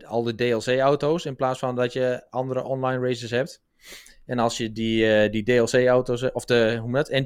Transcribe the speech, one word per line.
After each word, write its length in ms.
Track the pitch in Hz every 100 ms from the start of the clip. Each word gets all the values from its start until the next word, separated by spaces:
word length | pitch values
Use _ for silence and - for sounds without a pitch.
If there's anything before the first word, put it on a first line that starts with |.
| -
al 160 | 113
de 120 | 117 110
D 60 | 120
L 40 | 113 127
C-auto's 540 | 127 135 143 147 165 151
in 100 | 127
plaats 240 | 131 127
van 160 | 131 123
dat 180 | 123
je 320 | 131 127 123 -
andere 340 | 127 131 127
online 440 | - 131 131 131 127
races 240 | 120 117
hebt. 340 | 120 - - _ _ - - - - -
En 140 | 123
als 180 | 117 -
je 140 | 113
die, 420 | 110 113 110 110
eh, 180 | 107 107
die 120 | 110
D 60 | 107 123
L 180 | 117 127
C-auto's, 440 | 123 127 127 120
eh, 80 | 127
of 120 | 120 -
de, 240 | 120 110
hoe 180 | 117 113
noem 80 | 131
je 60 |
dat, 60 | 156
N 160 | 135